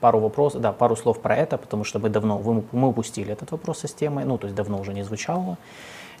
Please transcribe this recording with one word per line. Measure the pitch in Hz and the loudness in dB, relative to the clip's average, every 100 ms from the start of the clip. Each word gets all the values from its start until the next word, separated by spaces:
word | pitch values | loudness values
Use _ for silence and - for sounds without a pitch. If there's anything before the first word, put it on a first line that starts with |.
Пару | - 147 | 4 6
вопрос-, | - - 143 139 | 2 4 2 4
да, | 113 | 0
пару | - 120 113 | 4 4 4
слов | 123 110 | 2 0
про | - 131 | 2 2
это, | 160 135 | 2 -2
потому | - 107 | -4 -4
что | 104 110 | -2 -2
мы | 110 | 0
давно, | 107 107 101 | 2 2 0
вы-, | 104 113 107 | 2 0 0
мы | 120 131 | 2 2
упустили | 117 110 - 101 | 2 -4 -6 -6
этот | 104 151 | -6 -6
вопрос | 160 - 156 147 | -6 -6 -6 -8
из | |
темы, | - 151 139 131 | -2 -2 0 -2
ну, | 120 | -2
то | 101 | -2
есть | 98 | -4
давно | 101 101 | -2 -2
уже | 98 | -4
не | 98 | -6
звучало. | 101 107 - 170 185 170 - - - - - - | -6 -6 -4 -2 -4 -8 -12 -20 -18 -18 -18 -14